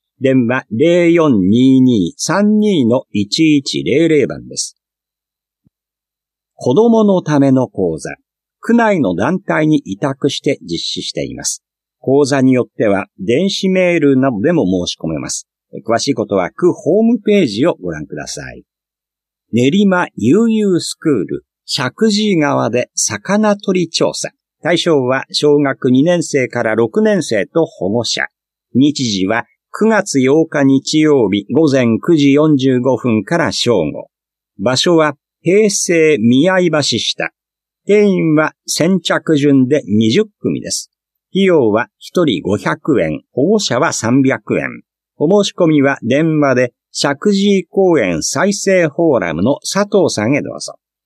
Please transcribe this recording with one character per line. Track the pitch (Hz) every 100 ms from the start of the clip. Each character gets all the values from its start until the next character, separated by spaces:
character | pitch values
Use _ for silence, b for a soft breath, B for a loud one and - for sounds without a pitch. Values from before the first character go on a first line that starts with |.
| _ _
電 | 131 131 117
話 | 131 -
零 | 113 160 175 170
四 | 170 156 107 92
二 | 117 131 131
二 | 131 113 85 -
三 | - 175 208 214
二 | 214 175 113
の | 127 -
一 | 104 101 - 160 147
一 | 139 143
零 | 143 147 165
零 | 151 90
番 | 62 60
で | -
す。 | - - _ _ _ _ _ _ _ _ _ _ _ _ _ _ _ _ _ -
子 | 127
供 | 147 233 220
の | 208 180
た | 156 147
め | 139
の | 131 123
講 | - 90 78
座。 | 76 71 _ _ _ _
区 | -
内 | 233 220 190
の | 104
団 | 87 123 180
体 | - 160 156
に | 156 -
委 | -
託 | 139 131 139
し | -
て | 151 -
実 | 85 82
施 | - 92
し | -
て | 73 69
い | 62
ま |
す。 | - - _ _ _ _
講 | - 135
座 | 139 139
に | 131
よ | 127
っ | 117
て | - 113
は | 98 98 -
電 | 95 123 196
子 | - 190
メ | 185 180 170
ー |
ル | 143 131
な | 135
ど | 107
で | 135
も | 165
申 | 95 92 85
し | -
込 | 82
め | 76
ま | 65
す。 | - - _ _ - -
詳 | 113
し | -
い | 117
こ | 107
と | 98
は | 85
区 | - 175
ホ | - 139 196
ー |
ム | 226 233
ペ | 208 202
ー | 139
ジ | 101 165
を | -
ご | 90
覧 | 76 73
く | 76
だ | 69
さ | - 65
い。 | 64 - _ _ _ _ _ _ _ _
練 | 113 131 196 208
馬 | 180 160 -
悠 | 107 190 226 220 202
々 | 170
ス | - -
ク | 165
ー | 123 78
ル、 | 69 - _ -
石 | - 127
神 | - 220 202 214
井 | 175
川 | 147 131 127
で | 120 - -
魚 | - 104 - 202 214 202
取 | - 185
り | 160
調 | - 113
査。 | - - - _ _
対 | 151 175
象 | 175 147
は | 123 131 -
小 | - 151 147
学 | 143 127 131
二 | 127
年 | 160 175
生 | - 143 123
か | 120
ら | 113 110
六 | 120 214
年 | 214 202
生 | - 107 92
と | 165 -
保 | - 92
護 | 117 -
者。 | - - _ _ _ _
日 | 120 147 143
時 | 120 98 95
は | 113 b b _
九 | - 220
月 | 214 202 139 127
八 | 156 160
日 | 151
日 | 135 135 - 156
曜 | 156 139 104
日 | 101 -
午 | 127 160
前 | 131 120 110
九 | - 160
時 | 139
四 | 139 156 143
十 | 135 127
五 | 127 127
分 | 127 110
か | 98 170
ら | 131
正 | - 120
午。 | 107 76 - - _ _ _ _ -
場 | 104 131
所 | 180 165
は | 151 139 _ _
平 | 165 196 214
成 | 196 - 170 156 135
宮 | 117 127 180 190
井 | 180
橋 | 156
下。 | 135 113 - - 82 - _ _ _ _ -
定 | 208 208
員 | 180 165 151
は | 156 - -
先 | - 160 190
着 | - 185 - 151
順 | 147 139 127
で | 147 -
二 | 104 110
十 | 160 214 _
組 | - 67
で | -
す。 | - - _ _ _ _
費 | 190
用 | 190 165 113
は | 104 123 _
一 | - 185 156
人 | 101
五 | - 104
百 | 170 156 - 120
円、 | 80 78 -
保 | -
護 | 156 214
者 | - 123
は | 156
三 | - 113 131
百 | 131 117 - 95
円。 | 67 58 - _ _ -
お | 151 208
申 | 196
し | -
込 | 170
み | 151
は | 139 135
電 | - 135 160 156
話 | 139 123
で、 | 123 - _
石 | - 147 143
神 | 208 196 202 196
井 | -
公 | 196 190 156
園 | 95 82
再 | - 135 196
生 | 196 196 185 160
フ | - 170
ォ | 120
ー |
ラ | 87
ム | 78
の | 107 143
佐 | - 190 202
藤 | 202 147
さ | - 107
ん | 143
へ |
ど | -
う | -
ぞ。 | - - _ _